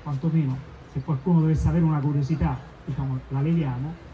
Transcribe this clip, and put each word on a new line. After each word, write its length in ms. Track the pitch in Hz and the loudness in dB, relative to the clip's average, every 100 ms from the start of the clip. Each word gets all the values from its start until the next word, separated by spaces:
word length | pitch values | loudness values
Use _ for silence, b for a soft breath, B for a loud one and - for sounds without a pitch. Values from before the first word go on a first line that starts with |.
quantomeno 540 | 156 139 165 160 139 131 - - - | -4 -2 2 2 2 -2 -8 -18 -10
se 100 | - | -8
qualcuno 380 | 131 143 190 170 | -2 -2 4 4
dovesse 280 | 156 156 165 | 6 4 4
avere 160 | 160 | 4
una 160 | 165 151 | 2 2
curiosità, 600 | 139 147 135 151 165 131 - - - | 2 0 0 0 0 -2 -8 -16 -8
diciamo, 340 | 127 135 131 - | -4 -4 -4 -4
la 120 | 135 | -2
leviamo. 640 | 147 170 143 123 147 170 - | 0 2 0 -4 -6 -10 -16